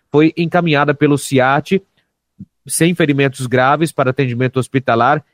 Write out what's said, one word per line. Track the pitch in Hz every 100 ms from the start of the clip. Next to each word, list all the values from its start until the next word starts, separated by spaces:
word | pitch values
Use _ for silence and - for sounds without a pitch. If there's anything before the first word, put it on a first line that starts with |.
| _
foi | 147 160 -
encaminhada | 170 180 170 143 147
pelo | 143 151 143
ciat, | - 135 127 139 - 190 - _ _ _ _ - - _ -
sem | - 165
ferimentos | 180 156 139 139 127 127
graves, | 127 131 151 160
para | - 131
atendimento | 131 131 120 127 131
hospitalar. | 120 135 127 113 120 151 -